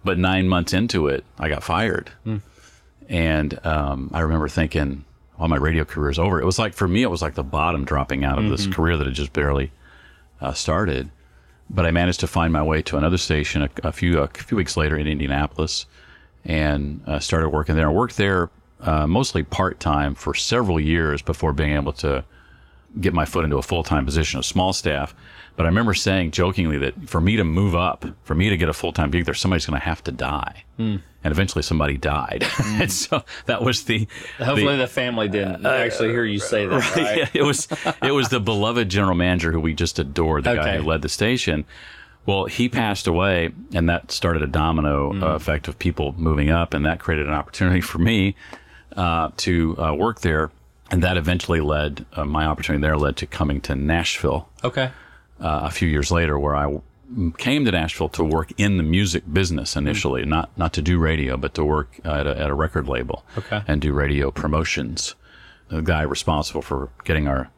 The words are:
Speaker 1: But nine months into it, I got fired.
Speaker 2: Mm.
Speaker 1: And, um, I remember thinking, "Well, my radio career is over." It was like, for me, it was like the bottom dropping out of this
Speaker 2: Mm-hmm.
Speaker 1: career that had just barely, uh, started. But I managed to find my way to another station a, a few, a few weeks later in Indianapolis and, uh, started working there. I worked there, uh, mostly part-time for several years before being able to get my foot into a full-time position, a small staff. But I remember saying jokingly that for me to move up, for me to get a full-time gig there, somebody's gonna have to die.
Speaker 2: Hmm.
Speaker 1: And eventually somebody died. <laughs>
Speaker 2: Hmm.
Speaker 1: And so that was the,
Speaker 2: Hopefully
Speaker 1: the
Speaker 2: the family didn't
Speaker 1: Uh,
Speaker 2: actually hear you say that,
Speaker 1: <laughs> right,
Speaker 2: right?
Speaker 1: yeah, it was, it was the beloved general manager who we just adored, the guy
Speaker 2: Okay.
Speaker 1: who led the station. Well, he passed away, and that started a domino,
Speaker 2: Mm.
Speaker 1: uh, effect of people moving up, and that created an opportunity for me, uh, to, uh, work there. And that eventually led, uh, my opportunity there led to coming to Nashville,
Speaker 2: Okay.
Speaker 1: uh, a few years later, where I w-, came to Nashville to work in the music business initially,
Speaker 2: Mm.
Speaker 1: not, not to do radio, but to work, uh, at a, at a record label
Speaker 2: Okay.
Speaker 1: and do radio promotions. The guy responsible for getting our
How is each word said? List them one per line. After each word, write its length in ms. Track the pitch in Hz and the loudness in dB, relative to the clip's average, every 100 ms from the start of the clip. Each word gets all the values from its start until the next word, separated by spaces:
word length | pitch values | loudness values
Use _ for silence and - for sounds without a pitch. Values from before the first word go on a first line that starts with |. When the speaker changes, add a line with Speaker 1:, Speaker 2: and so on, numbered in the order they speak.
Speaker 1:
But 140 | 101 90 | 0 2
nine 300 | 92 95 92 | 2 4 4
months 240 | 90 85 | 2 2
into 340 | 92 113 95 73 | 0 0 2 2
it, 160 | 69 - - | 0 -4 -6
I 120 | 80 | -4
got 140 | 73 | -4
fired. 460 | - 82 110 - - - 113 | -2 0 0 -2 -6 -12 -6
Speaker 2:
Mm. 160 | 107 - - - - _ _ - | -6 -8 -20 -20 -20 _ _ -6
Speaker 1:
And, 560 | 87 80 78 73 - 82 | 0 2 2 0 -2 -2
um, 460 | 78 71 67 67 | 0 0 -4 -4
I 60 | 82 | -2
remember 300 | 80 80 78 | 2 2 0
thinking, 560 | - 76 80 71 69 - _ _ - | 0 0 0 -2 -4 -12 _ _ -4
"Well, 80 | 82 | 0
my 80 | 73 | 2
radio 300 | 73 80 73 | 2 0 -2
career 240 | - 73 | -2 -2
is 100 | 71 | 0
over." 220 | 90 90 | 2 2
It 40 | 90 | 0
was 140 | 90 | 0
like, 140 | 110 | -2
for 160 | - 95 | -2 0
me, 140 | 95 | 2
it 60 | 123 | 2
was 120 | 87 | 0
like 140 | 80 67 | -4 -4
the 80 | |
bottom 420 | 69 76 78 80 67 | -4 0 0 0 0
dropping 400 | 73 67 69 69 | -2 -2 -2 0
out 120 | 67 | 0
of 120 | 107 | 0
this 140 | 67 | 0
Speaker 2:
Mm-hmm. 100 | 98 | -2
Speaker 1:
career 240 | 92 82 82 | 0 2 2
that 100 | 67 | 0
had 80 | 65 | -2
just 160 | 71 | -4
barely, 400 | - 73 69 67 - - - - - _ - | 0 0 0 -2 -8 -20 -20 -20 -20 _ -10
uh, 100 | 65 | -8
started. 580 | 67 - 82 101 65 67 - _ - _ _ _ | -4 -2 0 0 -2 -6 -14 _ -20 _ _ _
But 160 | 98 85 | 0 2
I 60 | |
managed 280 | 85 90 90 | 4 2 0
to 60 | 90 | -2
find 240 | 87 82 | 0 2
my 100 | 78 | 2
way 180 | 78 78 | 2 0
to 160 | - 73 | 0 0
another 200 | 78 87 | 2 2
station 440 | - 78 73 78 | 0 0 0 -2
a, 80 | 71 - | -2 -2
a 80 | 82 | -6
few, 260 | - 87 82 | -2 2 2
a 80 | 71 | 2
few 300 | - - 110 | -4 -4 -2
weeks 180 | 87 - | 0 0
later 220 | 76 76 | 0 0
in 100 | 76 | 0
Indianapolis 760 | 76 69 69 76 - 78 - - - - - - _ - | -2 0 0 -2 -2 -4 -4 -8 -20 -20 -20 -20 _ -4
and, 560 | 80 76 73 71 73 - | 0 0 0 -2 -6 -6
uh, 120 | 73 | -6
started 300 | - 85 80 | 0 0 2
working 260 | 76 73 78 | 0 2 2
there. 120 | 78 | 4
I 40 | |
worked 240 | 85 120 - | 2 0 0
there, 320 | 101 92 85 - _ _ | 2 2 0 -6 _ _
uh, 260 | - 76 76 | 0 2 2
mostly 360 | 95 135 92 | 2 2 -2
part-time 680 | 71 - 92 - - 73 71 73 | -2 -2 -2 0 0 0 0 -2
for 180 | - | -4
several 460 | 71 - 120 110 82 | -4 0 0 2 2
years 420 | 76 82 78 71 | 2 2 2 -2
before 320 | - 82 80 | -4 -2 -2
being 200 | 71 76 73 | 0 0 0
able 180 | 71 | -2
to 300 | - 73 67 - - - - - - _ - | -4 -2 -2 -4 -18 -20 -20 -20 -20 _ -4
get 140 | 92 | 0
my 120 | 82 78 | 0 0
foot 180 | 92 | 0
into 140 | 80 71 | 0 0
a 40 | |
full-time 440 | - 85 80 73 67 | -2 -4 0 0 0
position, 340 | 76 76 - | 0 0 -2
a 40 | |
small 300 | 62 - 92 | -2 0 0
staff. 400 | - 82 71 73 - - - - - | 0 -2 -2 -4 -10 -20 -20 -20 0
But 100 | 82 | 2
I 40 | |
remember 240 | 95 117 | 4 2
saying 380 | 90 - 95 85 | 0 2 0 0
jokingly 460 | - 90 98 82 71 | 0 0 2 0 0
that 300 | 69 113 156 | -2 -4 -4
for 100 | 82 | 2
me 160 | 85 110 | 4 4
to 60 | |
move 320 | 85 80 101 85 | 2 2 2 2
up, 300 | 87 - - 80 | 0 -2 -8 -12
for 120 | - 78 | -4 0
me 140 | 98 | 2
to 80 | 95 | 2
get 120 | 82 | 0
a 40 | |
full-time 380 | 76 87 80 76 | 0 -2 0 0
gig 140 | 82 82 | 2 0
there, 80 | |
somebody's 320 | 71 95 87 - | 0 2 0 0
gonna 140 | 71 | -2
have 240 | - 80 - | -2 -4 -6
to 60 | |
die. 520 | 64 - 73 - - - - | -6 -4 -4 -6 -12 -18 -6
Speaker 2:
Hmm. 200 | 113 98 - - | -4 -4 -8 -6
Speaker 1:
And 80 | - | -2
eventually 320 | 76 98 - | 0 0 -2
somebody 340 | - 80 73 69 | 0 0 0 0
died. 460 | 73 73 62 - | 0 -2 -2 -4
<laughs> 100 | - - | -4 -2
Speaker 2:
Hmm. 240 | 104 107 | -2 0
Speaker 1:
And 80 | - | -2
so 320 | 95 - 151 - - - | -2 -2 -4 -4 -10 -4
that 140 | 110 | 0
was 200 | 113 117 - | 0 -2 -2
the, 220 | 110 107 - - - | -2 -2 -8 -16 -6
Speaker 2:
Hopefully 400 | 117 143 143 139 | 0 2 2 2
Speaker 1:
the 60 | |
Speaker 2:
the 40 | 127 | 0
family 400 | - 123 117 104 | -2 -2 0 0
didn't 380 | 101 95 90 113 | 0 -2 -2 0
Speaker 1:
Uh, 40 | |
Speaker 2:
actually 400 | 131 120 - 113 | 0 0 0 0
hear 140 | 120 | 2
you 160 | 113 101 | 0 -2
say 260 | 101 110 101 | 0 0 2
that, 80 | 113 | 0
Speaker 1:
<laughs> 200 | 113 165 | 0 0
right, 0 | |
Speaker 2:
right? 220 | 135 107 | 0 0
Speaker 1:
yeah, 120 | 143 | 0
it 80 | - | 2
was, 240 | 143 139 - 156 - - | 2 0 -4 -4 -4 -2
it 80 | 131 | 0
was 180 | 143 123 | 2 2
the 100 | 127 | 0
beloved 480 | 101 107 107 120 104 | 2 2 2 2 2
general 260 | 98 98 87 | 2 4 4
manager 360 | 90 90 82 | 4 2 2
who 80 | 82 | 2
we 140 | 80 | 0
just 260 | 78 85 - | 0 -2 0
adored, 440 | 69 73 80 78 69 | -2 0 2 2 2
the 80 | 120 | 0
guy 60 | |
Speaker 2:
Okay. 160 | 76 95 | 0 0
Speaker 1:
who 60 | |
led 180 | 78 80 | 0 0
the 80 | 69 | -2
station. 560 | - 104 123 - 76 73 - - - - - - | 0 0 0 0 -2 -2 -14 -20 -20 -20 -8 -2
Well, 180 | 98 92 | 0 -2
he 240 | - 123 | 0 0
passed 380 | 127 110 98 - | 0 0 0 0
away, 440 | 85 98 90 82 - 226 | 2 4 2 0 -4 -6
and 160 | 85 85 | 0 2
that 220 | 85 - | 2 -2
started 320 | - 87 80 | -4 0 0
a 40 | 73 | 0
domino, 640 | 76 78 80 73 71 71 | 0 2 2 2 2 0
Speaker 2:
Mm. 100 | 98 | 0
Speaker 1:
uh, 40 | 80 76 | 0 -2
effect 320 | 78 76 76 | -2 -4 -4
of 120 | 73 | -4
people 340 | 92 82 71 71 | -2 0 -4 0
moving 320 | 80 73 71 | 0 2 4
up, 220 | 82 82 | 2 0
and 120 | 78 73 | 0 0
that 140 | 85 | -2
created 280 | - 80 73 | -2 -2 0
an 60 | |
opportunity 480 | 76 - - 92 90 | -4 -4 0 2 2
for 160 | 82 80 | 0 0
me, 360 | 90 113 98 - - - - - - - | 2 4 0 -2 -14 -20 -20 -20 -14 -2
uh, 340 | 87 82 80 - | 0 0 -2 -2
to, 380 | - 87 82 - | 2 4 2 2
uh, 140 | 80 | 0
work 280 | 76 110 113 | 2 0 0
there. 300 | 90 78 78 - - _ - | 0 2 0 -6 -20 _ -2
And 100 | 90 | 2
that 140 | 90 90 | 2 2
eventually 440 | 80 90 - 85 | 0 0 2 0
led, 440 | 73 73 76 71 - | 2 0 0 -4 -10
uh, 120 | - 73 | -6 -2
my 200 | 76 78 | 0 0
opportunity 360 | 73 - 73 | -2 -2 0
there 160 | 76 76 | 2 2
led 200 | 73 69 | 2 0
to 80 | - | -8
coming 340 | - 76 69 | -2 -2 -2
to 140 | - 67 | -2 -2
Nashville, 720 | 71 82 85 - 76 69 - - | 0 0 0 -2 0 -2 -6 -6
Speaker 2:
Okay. 280 | 123 135 127 - - - _ - | -4 -2 -4 -6 -20 -20 _ -6
Speaker 1:
uh, 200 | 82 76 | -2 -2
a 60 | 76 | -2
few 160 | - 87 | 0 2
years 220 | 73 71 | 2 2
later, 260 | 87 82 73 | 2 2 2
where 160 | 71 71 | 0 0
I 80 | |
w-, 180 | 73 73 - _ - 110 85 - | 0 -2 -10 _ -12 -4 -4 -2
came 260 | - 143 127 | 0 2 2
to 60 | |
Nashville 380 | 90 80 - 78 | 2 0 -2 -4
to 140 | - | 0
work 280 | 80 80 78 - | 2 2 0 0
in 180 | 104 95 | 2 2
the 60 | |
music 400 | 78 90 101 82 82 | 4 2 2 0 0
business 440 | 82 92 80 - - | 0 0 -2 -4 -2
initially, 460 | 73 78 76 64 | -2 0 0 0
Speaker 2:
Mm. 40 | 65 | 0
Speaker 1:
not, 220 | 80 - - | 0 -2 -2
not 160 | 85 | -2
to 80 | - | 0
do 160 | 76 87 | 2 2
radio, 400 | 80 80 67 65 | 4 2 0 -2
but 160 | 71 - | -4 0
to 80 | |
work, 260 | 73 76 71 - - | 2 2 -2 -8 -4
uh, 60 | |
at 160 | 73 71 | -2 -2
a, 100 | 67 | -2
at 100 | 76 | -2
a 40 | |
record 340 | 71 78 82 67 | 0 0 -2 -2
label 340 | 62 62 - - - | -4 -4 -8 -8 -10
Speaker 2:
Okay. 240 | - 107 101 | -6 -6 0
Speaker 1:
and 120 | 76 | 0
do 120 | 73 | 2
radio 380 | 71 71 71 69 | 0 0 2 0
promotions. 840 | 67 76 78 80 - 62 80 - - - - - - _ | -2 -2 0 0 -4 -4 -6 -8 -10 -20 -20 -20 -20 _
The 120 | 80 | -4
guy 200 | 80 80 | 0 0
responsible 600 | 78 69 - 76 76 73 | 0 -2 0 0 -2 -6
for 280 | - 69 67 - - | -4 -6 -6 -10 -2
getting 220 | 78 73 | 0 2
our 220 | 67 65 | 0 -4